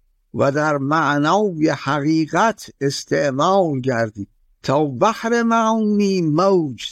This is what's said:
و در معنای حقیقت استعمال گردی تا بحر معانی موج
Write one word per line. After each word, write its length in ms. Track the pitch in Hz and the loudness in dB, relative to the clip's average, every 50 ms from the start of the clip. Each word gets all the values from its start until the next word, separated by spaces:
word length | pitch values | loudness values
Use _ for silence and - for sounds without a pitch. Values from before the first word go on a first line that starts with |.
| _ _ _ _ _ _ - | _ _ _ _ _ _ -2
و 180 | 123 120 139 | 0 0 0
در 260 | 135 151 151 156 147 | 2 0 0 0 0
معنای 920 | 143 135 139 151 165 151 139 143 147 147 156 180 202 214 202 175 156 151 156 | -2 -2 0 0 0 0 0 0 2 2 2 2 2 0 -2 -2 0 0 0
حقیقت 1000 | 147 - - 139 143 147 139 151 160 160 160 147 - 170 214 226 214 - - - - _ | 0 -2 -4 -4 -2 0 0 0 0 0 0 0 0 0 0 0 0 -4 -12 -20 -10 _
استعمال 1000 | 135 143 139 - - - 143 156 151 143 127 135 151 180 190 196 185 160 143 131 | -4 -4 -4 -4 -6 -2 -2 0 0 0 0 0 0 2 2 2 2 0 -2 -2
گردی 480 | 123 131 127 113 117 110 - 107 98 - _ _ _ _ _ _ - | -2 -2 -2 0 -2 -4 -4 -10 -12 -12 _ _ _ _ _ _ -4
تا 220 | - 135 147 156 | 0 0 0 0
بحر 580 | 143 131 117 180 214 214 - - 226 233 233 233 | 0 0 0 0 0 0 -2 -2 -2 0 0 2
معانی 760 | 233 226 226 220 220 226 226 220 208 214 202 208 196 190 185 | 2 2 2 2 2 0 0 0 0 2 2 2 2 0 0
موج 680 | 170 156 147 160 185 196 196 180 160 143 120 101 - - | 0 0 2 2 2 4 2 2 0 -2 -6 -10 -12 -14